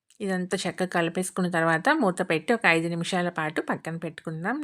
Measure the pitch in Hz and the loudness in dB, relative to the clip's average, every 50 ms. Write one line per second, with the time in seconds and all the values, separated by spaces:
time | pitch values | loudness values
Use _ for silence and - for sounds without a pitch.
0 | _ _ _ - 214 196 190 180 180 180 - 190 - 180 160 - 185 180 - 175 | _ _ _ -8 -4 -2 -2 -2 -2 -2 -2 -2 -2 -2 -2 -2 -2 0 0 0
1 | 170 165 165 185 185 - - - 180 175 180 165 165 165 160 160 180 269 302 320 | 0 0 0 -2 -4 -4 -2 -2 -2 0 2 2 4 4 2 4 4 2 2 4
2 | 247 185 180 - 180 - 165 156 156 - 240 226 - 180 165 165 165 170 170 170 | 4 2 2 0 0 0 0 0 2 0 0 4 4 4 4 4 4 0 -2 -4
3 | 170 - - 180 175 175 170 - 156 156 170 - 381 - 214 - - 165 165 165 | -4 -2 0 0 0 0 -2 -2 -4 -2 -2 -4 -2 -2 -4 -4 -4 -8 -8 -6
4 | 175 160 151 - - 170 160 160 170 202 254 311 | -8 -8 -10 -8 -10 -8 -8 -4 -4 -4 -4 -4